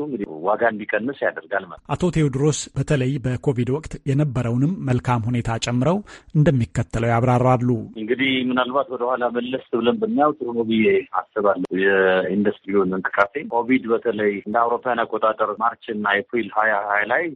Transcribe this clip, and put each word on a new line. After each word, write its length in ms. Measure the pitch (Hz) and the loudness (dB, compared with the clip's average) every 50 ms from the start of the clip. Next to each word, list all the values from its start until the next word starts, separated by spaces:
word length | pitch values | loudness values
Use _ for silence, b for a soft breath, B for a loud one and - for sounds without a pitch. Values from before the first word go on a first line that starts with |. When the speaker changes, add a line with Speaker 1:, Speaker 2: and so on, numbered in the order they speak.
Speaker 1:
እንግዲህ 260 | 147 151 127 104 98 - 80 78 82 | -8 -6 -6 -6 -8 -8 -8 -4 -2
ዋጋ 200 | 95 110 - 117 117 | -2 0 2 2 0
እንዲቀንስ 520 | 110 101 107 - 107 107 113 135 139 - 120 | 0 -2 -6 -4 -4 -4 -4 -4 -6 -4 -4
ያደርጋል 400 | 90 - - - 82 98 98 95 | -4 -4 -4 -8 -6 -6 -6 -6
ማለት 180 | 87 80 - | -8 -14 -16
ነው። 80 | - - | -10 -8
Speaker 2:
አቶ 140 | 147 - 175 175 - | -4 -2 -2 -2 0
ቴዎድሮስ 460 | 160 151 143 123 135 143 156 - - - - - | 0 0 0 0 0 0 0 0 -2 -6 -8 -6
በተለይ 380 | 135 131 - 151 131 127 131 143 143 110 | -4 -2 0 0 0 0 -2 -2 -4 -4
በኮቪድ 460 | 127 127 120 - 147 123 120 120 120 131 | -4 -4 -2 -2 -2 0 0 0 -2 -2
ወቅት 200 | 156 160 - - - - | -4 -6 -8 -12 -8 -4
የነበረውንም 680 | 139 131 143 151 147 113 131 120 117 117 123 139 160 196 - 143 | -2 0 0 0 0 0 -2 -2 0 0 2 2 0 0 -2 -2
መልካም 360 | 131 123 120 - 127 123 120 107 | -2 -2 0 0 0 0 0 0
ሁኔታ 240 | 117 123 120 110 113 113 113 | -2 -2 -2 -2 -2 -4 -4
ጨምረው 360 | - 120 120 123 131 156 180 208 202 B B B B B B | -2 -2 0 2 2 2 0 0 -4 B B B B B B
እንደሚከተለው 760 | 156 147 170 139 123 113 - - - 113 - - 117 117 117 | 4 4 4 4 4 2 0 0 -2 -2 -2 -2 -2 0 2
ያብራራሉ። 600 | 117 117 120 123 123 123 123 127 127 120 123 123 123 110 104 101 - 113 | 2 4 4 4 4 4 4 4 4 4 2 2 0 0 -2 -8 -8 -6
Speaker 1:
እንግዲህ 340 | 107 107 123 120 135 135 131 131 123 | -2 -2 0 0 2 0 0 0 0
ምናልባት 420 | 127 123 127 127 123 131 139 131 117 | 0 2 0 0 2 0 -2 -2 -2
ወደኋላ 340 | 127 117 120 123 131 120 123 120 117 | -2 -4 -2 0 0 0 0 -2 -2
መለስ 320 | 120 120 123 131 127 - _ | -2 -4 -4 -4 -6 -6 _
ብለን 280 | - 117 113 120 117 107 | -2 0 2 2 2 2
ብናየው 360 | 110 110 117 135 147 151 147 | 0 0 2 2 2 2 2
ጥሩ 140 | - 123 120 120 | 0 -4 -4 -2
ነው 120 | 117 113 | -2 0
ብዬ 200 | 110 113 110 110 101 98 95 92 - - | 2 2 4 4 4 4 2 0 -2 -4
አስባለሁ። 500 | 92 92 - - 107 101 101 95 90 90 - 92 92 | -6 -6 -4 -2 0 2 2 2 0 -2 -4 -2 0
የኢንዱስትሪውን 1120 | 95 98 98 95 95 92 92 92 90 - 95 104 101 101 - - _ 98 98 101 95 92 92 | 2 4 4 4 4 4 4 2 2 0 0 0 0 0 -2 -4 _ -2 0 2 2 2 0
እንቅስቃሴ 400 | 92 92 - - - 101 - - 143 - - | -4 -4 -2 0 0 0 0 -2 -6 -6 -4
ኮቪድ 340 | 117 120 117 120 131 131 113 110 | -2 -2 0 2 2 0 2 0
በተለይ 460 | 113 110 - 120 104 107 107 104 101 98 | -2 0 0 0 0 0 0 0 0 -2
እንደ 180 | - 104 107 117 | -4 -2 0 0
አውሮፓውያን 420 | 117 117 120 117 - 127 120 117 | 2 0 0 -2 -2 -2 -2 -2
አቆጣጠር 500 | 113 - 113 107 113 110 110 - 110 104 101 98 | -2 -2 -2 0 0 0 0 0 -2 -4 -2 -2
ማርች 280 | 110 117 107 - - - | -2 -2 -2 -4 -8 -8
እና 180 | 110 104 104 101 101 | -6 -4 0 0 0
ኤፕሪል 320 | 101 101 _ - 120 107 98 | 0 0 _ -4 -4 -4 -2
ሃያ 220 | - 107 107 110 107 101 104 | 0 0 2 2 2 0 0
ሃያ 200 | 104 101 104 104 | 0 0 0 0
ላይ 180 | 107 123 151 175 165 139 | 0 0 -2 -2 -4 -8